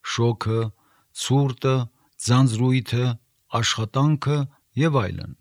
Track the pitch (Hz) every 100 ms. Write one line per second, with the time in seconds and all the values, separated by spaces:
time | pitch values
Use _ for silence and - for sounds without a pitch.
0 | - - 117 113 110 113 110 - _ _
1 | _ - - 135 139 120 135 131 120 _
2 | _ - - 123 135 110 127 131 - 120
3 | 123 117 _ _ _ 117 113 - 110 131
4 | 147 147 139 147 139 _ _ - 160 139
5 | 95 87 87 -